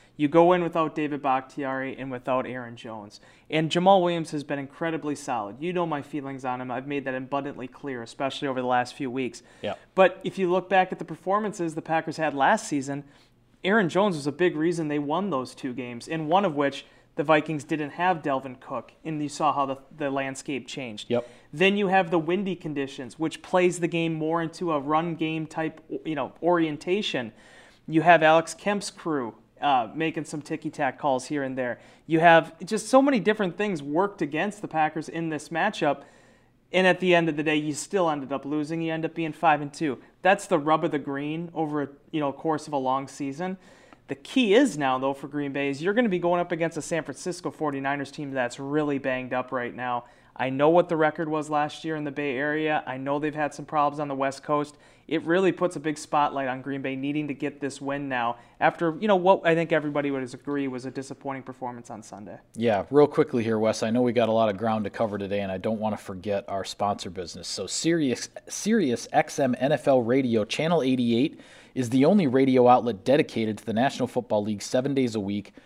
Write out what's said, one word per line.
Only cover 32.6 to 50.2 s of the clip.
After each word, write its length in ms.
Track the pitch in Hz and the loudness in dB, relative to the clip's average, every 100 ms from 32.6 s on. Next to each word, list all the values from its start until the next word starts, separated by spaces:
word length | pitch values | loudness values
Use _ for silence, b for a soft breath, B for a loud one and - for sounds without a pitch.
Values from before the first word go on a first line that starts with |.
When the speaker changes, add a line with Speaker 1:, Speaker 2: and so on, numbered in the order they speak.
Speaker 1:
just 240 | 175 214 - | -4 -4 4
so 140 | 262 | 6
many 180 | 277 254 | 6 4
different 380 | 180 214 190 165 | 2 0 -2 -2
things 240 | 208 175 | -4 -4
worked 400 | 139 151 202 196 | -2 0 0 -2
against 400 | 151 151 202 202 | -4 -2 -4 -6
the 60 | 151 | -6
Packers 420 | 156 156 160 151 | -2 0 -2 -8
in 180 | 165 165 | -6 -4
this 220 | 151 - | -6 -6
matchup, 540 | 165 196 - 151 139 b b b b b b _ | -2 -2 0 0 -2 b b b b b b _
and 140 | 180 185 | 2 4
at 140 | 175 | 4
the 160 | 185 175 | 4 4
end 120 | 165 | 4
of 80 | 151 | 0
the 60 | |
day, 140 | 156 151 | 0 0
you 180 | 151 | 0
still 340 | 135 - 196 170 | -6 -4 0 0
ended 240 | 147 127 | 0 -4
up 120 | 131 | -6
losing. 360 | 139 151 147 165 | -4 -4 -2 -4
You 120 | 165 | -4
end 120 | 160 | -4
up 80 | 160 | -4
being 200 | 165 160 | -4 -6
five 280 | 151 165 147 | 0 2 2
and 140 | 147 | 0
two. 240 | - 160 117 B B | -4 -4 -4 B B
That's 240 | 185 196 - | 2 2 2
the 120 | 170 | 0
rub 260 | 147 160 | 2 2
of 80 | 160 | 2
the 80 | 147 | -4
green 500 | 135 139 147 160 170 | -4 -6 -6 -6 -8
over, 380 | 151 156 151 139 - _ | -4 -4 -2 -6 -10 _
you 80 | 160 | -4
know, 120 | 143 | -2
course 360 | 135 160 151 151 | -2 -2 -2 -2
of 40 | |
a 60 | 143 | -4
long 300 | 131 131 139 | 0 -2 -4
season. 500 | - 143 139 185 190 B B B B - | -8 -8 -6 -6 -8 B B B B -12
The 80 | |
key 400 | 143 - - 226 | -12 -2 2 6
is 240 | 208 277 151 | 6 6 2
now, 200 | 135 131 | 0 2
though, 160 | 135 | 0
for 120 | 139 139 | -4 -6
Green 260 | 147 143 | -6 -4
Bay 180 | 139 139 | -2 -2
is 120 | 139 | -2
you're 120 | 170 | 0
gonna 140 | 208 240 | 2 2
be 100 | 180 | 2
going 200 | 170 175 | 2 0
up 120 | 175 | 0
against 240 | 170 165 160 | -2 -2 -4
a 60 | |
San 200 | - 165 | -4 -4
Francisco 480 | 147 131 180 170 151 | -6 -10 -8 -8 -8
forty-niners 600 | - 151 139 135 143 139 | -4 -4 -2 -4 -4 -6
team 180 | - 143 | -8 -8
that's 300 | 135 120 - | -2 -2 -4
really 380 | 139 151 147 139 | -4 0 0 0
banged 340 | 135 127 127 | -2 -4 -4
up 180 | 127 127 | -4 -4
right 240 | 127 120 | -4 -6
now. 300 | 101 123 120 b b | -6 -4 -4 b b